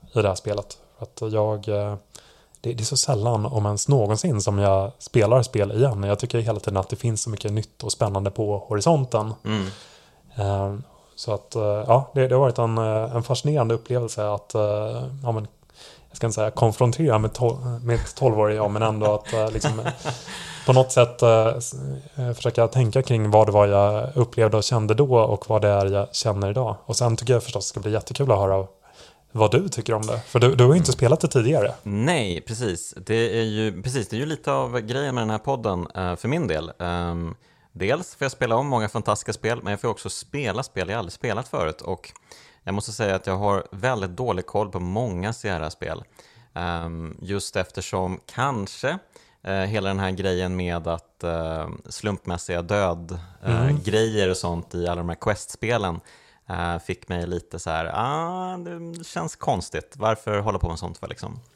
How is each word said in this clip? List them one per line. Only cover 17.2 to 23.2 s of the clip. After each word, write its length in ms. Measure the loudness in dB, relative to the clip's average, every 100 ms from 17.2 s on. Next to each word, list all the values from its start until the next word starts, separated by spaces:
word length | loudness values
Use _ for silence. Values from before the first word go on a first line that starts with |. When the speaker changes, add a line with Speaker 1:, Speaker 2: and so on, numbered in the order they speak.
| 2
Speaker 1:
tol-, 460 | 0 0 0 -4 -4
mitt 320 | 0 0 -2 0
tolvåriga 420 | 2 4 4 2
jag, 140 | 0
men 100 | 2
ändå 320 | 0 2 2
att, 200 | 2 0
eh, 180 | -2 -2
liksom, 300 | 0 -2 -2 -4 -6 -6 -8
Speaker 2:
<laughs> 420 | -10 -14 -14 -2 4
Speaker 1:
på 80 |
något 180 | 6 6
sätt, 300 | 6 4 6
eh, 260 | 6 6 6
s-, 260 | 0 -6 -8 -8 -10 -10 -6
eh, 160 | -4
försöka 340 | -2 -2 2 2
tänka 340 | 4 2 2
kring 300 | 2 2